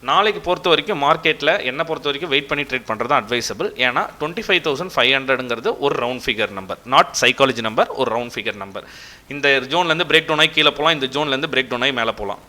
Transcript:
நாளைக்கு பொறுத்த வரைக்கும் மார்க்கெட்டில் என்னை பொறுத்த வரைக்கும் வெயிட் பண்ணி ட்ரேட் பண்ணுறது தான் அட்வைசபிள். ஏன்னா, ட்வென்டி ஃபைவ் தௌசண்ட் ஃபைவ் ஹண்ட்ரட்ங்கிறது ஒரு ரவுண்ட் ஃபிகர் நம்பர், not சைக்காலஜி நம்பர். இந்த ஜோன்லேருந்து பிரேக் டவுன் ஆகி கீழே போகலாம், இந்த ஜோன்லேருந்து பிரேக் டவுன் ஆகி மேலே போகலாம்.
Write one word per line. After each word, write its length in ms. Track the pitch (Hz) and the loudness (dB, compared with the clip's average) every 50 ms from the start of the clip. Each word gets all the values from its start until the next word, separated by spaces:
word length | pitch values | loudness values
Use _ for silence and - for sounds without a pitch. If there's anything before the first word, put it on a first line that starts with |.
| - 127 | 0 2
நாளைக்கு 300 | 143 175 202 214 208 175 - 175 | 2 4 4 2 0 -2 0 -2
பொறுத்த 200 | 180 170 - 180 | -2 0 4 2
வரைக்கும் 280 | 165 147 147 143 214 156 139 | 2 2 2 -2 -2 0 4
மார்க்கெட்டில் 480 | 143 160 160 160 165 151 - - 147 170 202 - 123 | 4 2 4 2 0 0 2 2 2 2 2 0 -4
என்னை 140 | 127 143 165 151 | -2 -2 -2 -4
பொறுத்த 180 | 160 - 127 143 | -4 -4 -2 -4
வரைக்கும் 220 | 139 139 156 175 139 | -2 -2 -2 0 0
வெயிட் 140 | 139 143 139 | 0 0 0
பண்ணி 140 | 156 143 147 139 | -2 -2 -2 -4
ட்ரேட் 160 | 131 127 113 - | -4 -6 -4 -4
பண்ணுறது 200 | 110 107 117 120 | -4 -4 0 2
தான் 100 | 147 135 | 2 2
அட்வைசபிள். 480 | 110 104 120 123 113 - 107 101 160 214 - - 123 | 2 2 -2 -2 -2 -4 -6 -4 -4 -6 -2 0 0
ஏன்னா, 160 | 127 123 143 202 - - - | 0 2 0 -2 -4 -6 -6
ட்வென்டி 240 | 143 156 170 196 214 - | -6 -6 -6 -6 -2 0
ஃபைவ் 120 | 196 175 - | 0 0 2
தௌசண்ட் 280 | 160 143 131 175 185 - | 0 -2 -2 -4 -4 0
ஃபைவ் 160 | - 123 123 135 | 2 4 4 4
ஹண்ட்ரட்ங்கிறது 540 | 135 135 131 135 127 127 127 120 113 120 208 233 - 131 | 2 2 0 0 0 0 -4 -4 -2 -2 -4 -4 0 0
ஒரு 100 | 143 - 120 120 | 0 0 0 -2
ரவுண்ட் 200 | 120 127 123 - | -2 -4 -4 -4
ஃபிகர் 280 | - 117 104 110 98 101 98 | -4 -2 -2 -2 -4 -4 -8
நம்பர், 220 | 95 92 90 - - 117 127 | -8 -8 -10 -10 -6 2 4
not 140 | 147 180 - - - | 4 4 4 0 0
சைக்காலஜி 420 | - 123 127 - 143 135 127 113 113 110 | 2 2 4 4 2 2 2 0 -2 -2
நம்பர். 1160 | 107 131 220 - - - 131 120 110 117 120 120 117 - 101 110 104 104 98 95 95 101 - - - - - - - - - - 139 | 2 0 0 0 0 -2 -2 0 0 -2 -4 -4 -8 -6 -6 -6 -6 -6 -10 -10 -10 -12 -12 -12 -18 -20 -20 -20 -20 -20 -16 -12 -10
இந்த 140 | 147 139 143 139 135 123 127 139 | 0 2 4 4 4 2 0 0
ஜோன்லேருந்து 340 | 170 180 170 160 160 180 151 | 0 2 2 2 0 0 2
பிரேக் 160 | 147 160 156 160 | 2 2 2 2
டவுன் 140 | 160 151 156 | 2 2 2
ஆகி 100 | 160 156 156 | 2 4 4
கீழே 160 | 151 147 143 - | 2 4 2 2
போகலாம், 180 | 147 160 165 151 | 2 2 2 2
இந்த 100 | 131 127 123 | -2 -4 -2
ஜோன்லேருந்து 360 | 143 151 147 135 131 147 160 131 | -2 -2 0 0 -2 -2 -2 0
பிரேக் 180 | 127 131 123 | -2 -2 0
டவுன் 140 | 127 120 123 139 | -2 -2 0 0
ஆகி 80 | 135 123 | 0 0
மேலே 120 | 113 113 110 - | -2 -2 -2 -4
போகலாம். 200 | 107 98 101 - - | -6 -8 -8 -10 -12